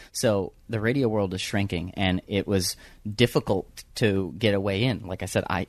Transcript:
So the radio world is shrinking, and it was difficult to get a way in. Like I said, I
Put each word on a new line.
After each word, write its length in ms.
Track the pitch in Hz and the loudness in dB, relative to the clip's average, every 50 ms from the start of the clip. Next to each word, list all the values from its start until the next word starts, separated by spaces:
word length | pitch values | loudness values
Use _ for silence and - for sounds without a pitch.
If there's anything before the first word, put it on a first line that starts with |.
| - - | -20 -12
So 400 | - - - 113 104 98 90 - - _ _ - | -6 0 0 2 2 2 0 -4 -8 _ _ -6
the 120 | 113 107 | -4 -2
radio 280 | 107 117 135 143 131 110 | 0 0 2 2 2 2
world 240 | 107 104 101 92 | 2 0 0 0
is 80 | 92 95 | -2 -4
shrinking, 520 | - - - 101 101 98 92 85 85 92 - | -4 -2 -2 -2 0 0 -2 -4 -4 -6 -4
and 240 | - 98 92 92 90 - | -2 0 2 0 0 -2
it 200 | - 101 98 - | -2 -2 -2 2
was 300 | - 101 95 90 - - - - - - - - 104 | 2 2 2 2 -2 -6 -8 -14 -20 -20 -12 -10 -8
difficult 760 | 104 - 120 - - 113 - - 101 90 - - - - - - - | 2 2 2 4 4 0 0 0 -2 -2 -2 -6 -16 -20 -20 -16 -2
to 400 | - 120 104 98 98 92 82 65 | 2 2 2 4 2 0 -2 -4
get 160 | 98 120 107 | 0 2 2
a 80 | 101 98 | 2 2
way 240 | 95 104 98 98 120 | 0 0 0 0 0
in. 220 | 131 104 - 101 | 0 0 -2 -6
Like 160 | 90 95 - | -8 -8 -8
I 40 | 98 | -8
said, 180 | - - 107 - - | -2 -2 -2 0 0
I 140 | 95 90 - | -2 -2 0